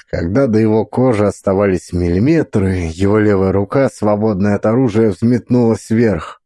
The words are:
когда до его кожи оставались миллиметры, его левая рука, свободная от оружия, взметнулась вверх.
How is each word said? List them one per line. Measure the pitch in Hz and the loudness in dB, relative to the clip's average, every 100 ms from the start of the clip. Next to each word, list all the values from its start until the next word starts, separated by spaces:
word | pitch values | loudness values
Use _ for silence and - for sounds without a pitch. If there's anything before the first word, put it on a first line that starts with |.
| - | -8
когда | 82 85 120 135 | -6 -4 -2 0
до | 107 | 0
его | 110 110 | 2 0
кожи | - - 127 104 104 | -2 0 0 2 0
оставались | - 98 95 101 90 - | -2 -2 0 0 0 -4
миллиметры, | 87 87 90 131 165 - 110 95 92 82 | -4 0 0 2 0 0 -2 -2 -2 -4
его | 82 98 107 | -2 0 2
левая | 107 95 95 | 2 2 2
рука, | 95 101 143 131 | 0 -2 0 -2
свободная | - 104 104 110 92 104 101 | -2 -2 0 0 0 0 0
от | 110 | 0
оружия, | 120 127 104 110 | 0 0 2 0
взметнулась | 90 117 120 - 123 117 107 - | 0 0 0 0 0 2 0 -2
вверх. | 113 113 82 - - | 0 0 -2 -6 -20